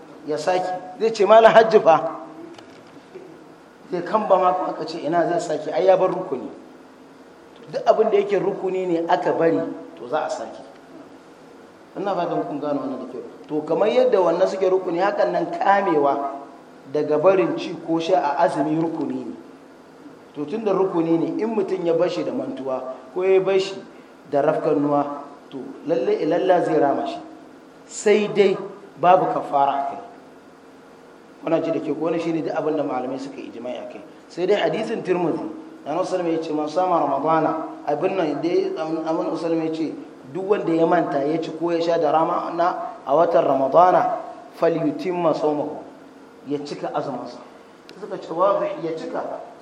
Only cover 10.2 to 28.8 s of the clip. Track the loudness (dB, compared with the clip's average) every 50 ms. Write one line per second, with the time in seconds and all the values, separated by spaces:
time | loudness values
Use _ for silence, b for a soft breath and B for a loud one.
10.2 | -4 -4 -6 -8 -10 -12 -14 -18 -20 -20 -20 -20 -20 -20 -20 -20 -20 -20 -20 -20
11.2 | -20 -20 -20 -20 -20 -20 -20 -20 -20 -20 -20 -20 -20 -16 -12 -8 -6 -4 -2 -2
12.2 | -2 -2 -2 -4 -4 -4 -6 -6 -4 -4 -4 -4 -4 -6 -8 -8 -10 -12 -12 -14
13.2 | -14 -14 -18 -20 -12 -6 -6 -4 -2 -2 0 2 2 4 4 4 4 6 4 4
14.2 | 4 4 4 4 2 2 2 0 2 2 2 2 0 -2 0 0 0 0 2 2
15.2 | 0 2 2 0 -2 -2 -4 0 2 4 4 4 4 2 2 4 4 2 2 0
16.2 | -2 -6 -8 -10 -14 -18 -20 -20 -20 -20 -20 -20 -16 -6 -4 -4 0 0 0 4
17.2 | 4 6 6 6 2 0 -2 -6 -6 -8 -10 -10 -4 -2 -2 -2 2 2 2 2
18.2 | 2 0 2 2 2 2 2 0 0 0 0 0 0 -2 -2 -4 -4 -4 -6 -6
19.2 | -8 -10 -12 -14 -18 -20 -20 -20 -20 -20 -20 -20 -20 -20 -20 -20 -20 -20 -20 -20
20.2 | -20 -16 -10 -10 -8 -6 -6 -4 -2 0 2 2 0 0 0 0 2 2 2 2
21.2 | 2 -2 -2 -2 -4 -2 -2 -2 -2 -2 -4 -2 0 0 2 2 0 0 -2 -4
22.2 | -6 -4 -6 -6 -6 -6 -8 -8 -6 -6 -6 -6 -6 -10 -12 -14 -16 -10 -6 -2
23.2 | 2 4 4 4 2 2 0 0 0 -2 -8 -12 -14 B B B B B B B
24.2 | -10 -2 0 2 2 2 0 0 0 0 0 2 2 2 2 0 0 -2 -6 -10
25.2 | -12 -16 -20 -20 -20 -16 -14 -14 -14 -14 -16 -12 -4 -2 -2 0 0 0 0 0
26.2 | 0 0 0 0 2 4 4 4 2 2 2 2 4 2 2 0 -4 -6 -6 -10
27.2 | -12 -16 -20 -20 -20 -20 -20 -20 -20 -20 -20 -20 -20 -16 -16 -2 2 4 4 4
28.2 | 2 0 2 2 4 4 2 0 -4 -10 -14 -16